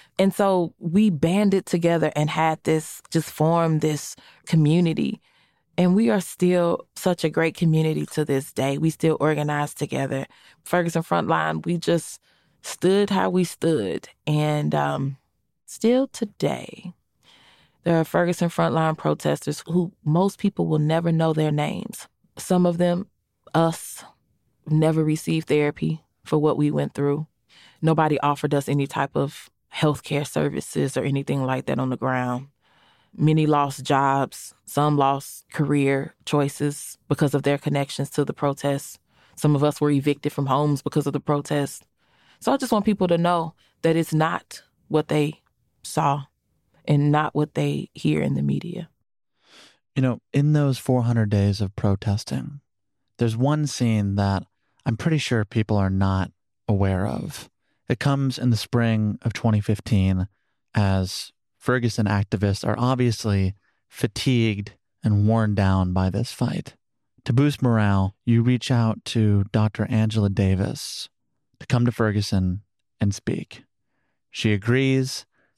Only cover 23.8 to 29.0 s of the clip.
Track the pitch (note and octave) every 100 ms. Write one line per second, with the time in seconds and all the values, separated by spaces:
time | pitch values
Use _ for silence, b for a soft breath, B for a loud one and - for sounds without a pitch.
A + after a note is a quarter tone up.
23.8 | - - - _ _ _ _ _ - D#3
24.8 | D#3+ D#3+ D#3 D#3 - D#3+ - D3+ D3 -
25.8 | D#3+ D#3+ - _ - D#3 D3+ - D3 D3+
26.8 | C#3+ - C#3+ C#3+ D#3 _ _ b b b
27.8 | D#3+ D#3+ D#3 D3 D3 C#3+ C#3+ C#3+ C#3 C#3+
28.8 | C#3 -